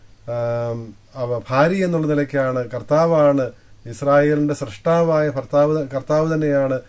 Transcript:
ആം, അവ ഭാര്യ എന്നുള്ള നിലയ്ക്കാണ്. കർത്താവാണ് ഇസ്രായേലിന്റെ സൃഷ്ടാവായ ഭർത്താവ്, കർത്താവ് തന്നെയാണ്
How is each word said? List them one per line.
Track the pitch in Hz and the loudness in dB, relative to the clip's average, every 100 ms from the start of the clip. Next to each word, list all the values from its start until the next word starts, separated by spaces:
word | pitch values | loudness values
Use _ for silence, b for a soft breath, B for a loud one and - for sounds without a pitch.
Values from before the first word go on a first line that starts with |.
| b - - | b -20 -8
ആം, | 120 117 117 120 117 113 - - | -4 -2 -2 -4 -6 -10 -18 -18
അവ | 131 123 120 110 | -8 -4 -4 0
ഭാര്യ | 131 160 190 | 2 4 4
എന്നുള്ള | 180 165 151 | 0 0 0
നിലയ്ക്കാണ്. | 147 143 139 131 127 117 | 0 0 -2 -2 -2 -4
കർത്താവാണ് | 123 - 151 165 156 147 139 123 b b b 120 | -8 0 2 4 6 4 4 0 b b b -16
ഇസ്രായേലിന്റെ | 110 139 143 147 147 147 | -4 -2 0 0 0 0
സൃഷ്ടാവായ | 143 117 - 170 170 165 156 151 | -4 -8 -6 0 2 2 0 0
ഭർത്താവ്, | 135 123 143 147 156 135 | -4 -2 2 2 0 -4
കർത്താവ് | 135 131 151 160 | -6 -2 0 0
തന്നെയാണ് | 156 151 139 135 127 | 0 0 0 0 -2